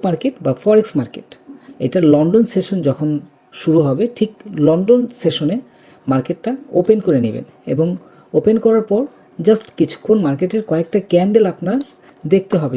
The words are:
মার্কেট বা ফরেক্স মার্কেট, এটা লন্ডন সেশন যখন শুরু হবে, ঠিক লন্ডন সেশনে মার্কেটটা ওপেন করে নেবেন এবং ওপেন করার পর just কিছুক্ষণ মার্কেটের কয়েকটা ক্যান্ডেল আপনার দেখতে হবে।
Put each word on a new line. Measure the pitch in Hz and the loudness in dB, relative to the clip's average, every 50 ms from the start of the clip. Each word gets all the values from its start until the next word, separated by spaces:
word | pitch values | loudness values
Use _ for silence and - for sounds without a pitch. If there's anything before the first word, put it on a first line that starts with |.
| - | -2
মার্কেট | 190 165 156 - 269 - - 156 | -2 -2 -2 -4 -6 -6 -4 -4
বা | 139 127 - - | -4 -4 -2 0
ফরেক্স | 208 214 214 214 - - 143 | 2 4 4 2 2 -2 -4
মার্কেট, | 120 - - - - _ - - _ - - - - - - - - | -6 -6 -8 -16 -18 _ -20 -20 _ -20 -20 -20 -20 -20 -10 -6 -6
এটা | 131 - 185 170 151 143 | -2 0 2 4 4 4
লন্ডন | 143 156 170 190 226 233 - - | 4 4 4 2 2 2 2 0
সেশন | 190 185 - 196 180 156 139 | -4 -4 -2 -4 -2 -2 -2
যখন | 127 - 151 151 151 147 - - _ _ _ _ - - | -2 -2 -2 -2 -4 -4 -6 -10 _ _ _ _ -16 -6
শুরু | - 165 156 165 151 139 | -2 2 2 2 2 2
হবে, | 131 156 226 240 - - | 0 0 -2 -4 -2 -4
ঠিক | 220 214 - _ - 208 185 156 147 151 | -4 -4 -4 _ -18 -12 -4 0 2 2
লন্ডন | 160 175 190 208 247 247 247 - - - | 2 2 2 2 2 2 2 -2 -8 -4
সেশনে | - 165 147 - - 156 196 254 - - _ _ _ _ - _ _ - | -4 -2 -2 -2 -2 -2 -4 -4 -6 -12 _ _ _ _ -20 _ _ -2
মার্কেটটা | 131 131 131 - 170 - - 220 262 269 - - - 180 | -2 -2 -2 -4 -8 -8 -6 -8 -8 -8 -10 -4 -2 0
ওপেন | 180 - 220 214 - | 2 2 2 2 2
করে | 185 151 127 117 | 0 0 0 0
নেবেন | 110 104 - 131 - _ _ _ 156 143 | -2 -4 -6 -10 -14 _ _ _ -6 -2
এবং | 139 160 175 180 180 - - _ _ _ _ - 160 | -2 -2 -2 -2 -6 -12 -18 _ _ _ _ -4 0
ওপেন | - 214 220 226 - | 2 2 2 2 2
করার | 226 220 226 214 - | 2 2 2 0 0
পর | 202 214 277 - - - _ _ _ - 160 202 | -2 -2 -2 -4 -8 -16 _ _ _ -2 0 2
just | 220 208 - - - - | 2 2 0 -8 -4 -4
কিছুক্ষণ | 165 - - - - - 220 214 180 143 | -2 -2 -2 -6 -2 0 0 2 2 0
মার্কেটের | 139 139 185 185 - 220 214 - | 0 -2 -2 -2 -2 -4 -4 -2
কয়েকটা | 165 160 165 - - 208 190 - | -2 -2 -2 -2 -2 -4 -2 0
ক্যান্ডেল | 180 170 185 202 208 220 214 185 - | 2 2 2 4 2 2 2 2 0
আপনার | - 170 175 214 269 277 - - _ - - _ _ - 151 185 | -4 -4 -4 -4 -4 -4 -6 -12 _ -20 -20 _ _ -2 0 0
দেখতে | 190 190 - - 170 | 0 2 0 -2 -2
হবে। | 151 131 127 | -2 -2 -4